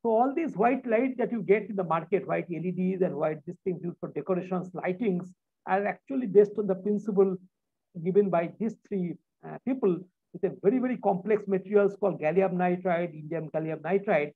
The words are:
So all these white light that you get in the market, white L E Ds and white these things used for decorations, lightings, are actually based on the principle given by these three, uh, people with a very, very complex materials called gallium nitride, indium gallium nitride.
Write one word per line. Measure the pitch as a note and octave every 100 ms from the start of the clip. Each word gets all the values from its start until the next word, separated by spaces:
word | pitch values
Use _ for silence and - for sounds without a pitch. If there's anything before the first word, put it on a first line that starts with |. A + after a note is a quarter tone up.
So | A#3
all | A3 C4
these | C#4 D#4 E3+
white | A#3 C4 B3
light | A3 C4+ C4
that | A3+
you | A#3
get | E3+ G#3+ G#3
in |
the | G3
market, | E3+ D#3+ D#3+ F#3
white | D#3+ E3+ F3
L | D#3+
E | F3+
Ds | F3+ F#3 F#3+
and | F3 C#3+
white | D#3 D#3
these | - -
things | G3 D#3+
used | F3 -
for | -
decorations, | - C#3+ F#3 F3+ F#3 -
lightings, | - F3+ F#3 A3+ F3 F3+ - _ _ -
are | F#3+ G3+
actually | F#3 _ C4+ A#3+
based | F#3+ G#3 G#3
on | G#3
the | F#3
principle | G#3 G#3 G#3 F#3+ G3 F#3 - _ _ _ _ F3+
given | E3 F#3+ G3+
by | E3+ E3+ -
these | A3 A3 _
three, | G3 F3 - _ _
uh, | D#3+ D#3 -
people | C4+ G3+ E3+ - _ _
with | F3+
a | F#3 -
very, | F#3 B3+
very | B3+ G#3
complex | G3+ F#3 G#3 G#3+ G3
materials | F#3+ F#3+ G#3 G3+ G3
called | G3 D#3+
gallium | D#3 F3+ F#3+
nitride, | F3 F3+ F3+ F3+ E3+ F3
indium | D#3 D3+ E3 D#3
gallium | D#3+ D#3+ D#3
nitride. | D#3+ G3 G3 E3 D3